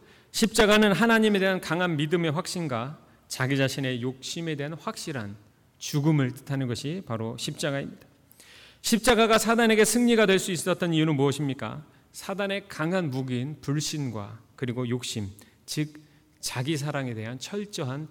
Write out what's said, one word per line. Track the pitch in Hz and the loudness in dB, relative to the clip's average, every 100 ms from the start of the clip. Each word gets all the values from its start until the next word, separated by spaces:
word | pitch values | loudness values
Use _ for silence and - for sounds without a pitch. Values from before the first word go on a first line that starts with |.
| - - _ | -20 -20 _
십자가는 | - 220 - 214 214 214 | 0 2 4 6 8 6
하나님에 | 185 233 226 220 208 | 4 4 4 4 4
대한 | 190 185 | 2 0
강한 | - 165 180 156 | -2 -2 0 0
믿음의 | 151 175 165 | 0 0 0
확신과 | 147 - 180 160 120 127 151 _ _ - | -2 -4 -6 -4 -4 -6 -10 _ _ -12
자기 | - 131 139 | -4 0 2
자신의 | 135 135 135 127 | 0 0 -4 -4
욕심에 | 123 131 - 170 165 151 | -6 -8 -10 -8 -6 -6
대한 | 143 | -8
확실한 | 160 - 220 - 139 104 101 _ _ _ _ | -10 -10 -10 -8 -8 -8 -12 _ _ _ _
죽음을 | - 151 147 151 127 | -4 0 2 2 2
뜻하는 | 123 - 135 127 | -4 -8 -6 -4
것이 | 120 139 180 - | -6 -6 -8 -8
바로 | 113 110 127 | -8 -6 -8
십자가입니다. | - 147 160 139 - - - _ _ _ - - - _ | -10 -6 -6 -4 -8 -14 -20 _ _ _ -20 -20 -20 _
십자가가 | - 226 233 220 226 220 | 0 2 4 4 6 4
사단에게 | 214 233 233 214 | 4 4 6 6
승리가 | 208 240 240 233 208 | 6 6 4 6 6
될 | 190 | 4
수 | 190 | 2
있었던 | 165 185 175 175 | -2 -2 0 2
이유는 | 160 160 147 | 2 4 4
무엇입니까? | 139 135 147 131 110 135 151 _ _ | 2 2 -2 -4 -6 -10 -14 _ _
사단의 | - - 196 202 196 196 | -14 -8 -4 -2 -4 -6
강한 | - 156 185 165 | -4 -2 0 -2
무기인 | 127 131 123 131 151 | -2 -2 -2 -4 -6
불신과 | - 147 151 156 135 107 101 110 _ - | -4 -2 -2 -4 -4 -6 -10 -14 _ -8
그리고 | 127 120 127 | -6 -4 -2
욕심, | 123 123 117 101 - - _ - | -4 -4 -6 -8 -10 -20 _ -10
즉 | - 151 - - _ _ _ | -6 -6 -8 -20 _ _ _
자기 | - 123 131 156 | -8 -6 -4 -2
사랑에 | 147 143 131 | -4 -4 -4
대한 | 110 110 127 | -6 -8 -10
철저한 | - 208 208 208 135 139 156 | -10 -8 -8 -6 -6 -6 -10